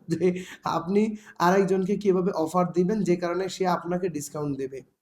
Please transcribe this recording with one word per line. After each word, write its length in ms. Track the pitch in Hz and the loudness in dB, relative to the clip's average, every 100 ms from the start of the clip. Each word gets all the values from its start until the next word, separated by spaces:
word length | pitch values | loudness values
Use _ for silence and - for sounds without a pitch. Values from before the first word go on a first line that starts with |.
| - | -4
যে 360 | 160 180 180 180 - | 0 0 0 -10 -10
আপনি 520 | - 165 165 202 220 214 - - | -4 -4 0 2 2 -2 -12 0
আরেকজনকে 560 | 175 196 180 190 185 | 4 4 4 2 0
কিভাবে 360 | 202 196 185 180 | 0 2 2 2
অফার 400 | 160 156 180 175 | 0 0 0 0
দিবেন, 320 | 175 180 220 | 2 2 2
যে 120 | 175 | 0
কারণে 340 | 175 175 175 185 | 0 0 -2 -4
সে 180 | - 185 | -2 0
আপনাকে 420 | 175 175 180 185 | 0 -2 -2 -2
ডিসকাউন্ট 480 | 147 147 156 147 135 | -4 -8 -6 -4 -4
দেবে। 240 | 135 135 - _ | -6 -10 -16 _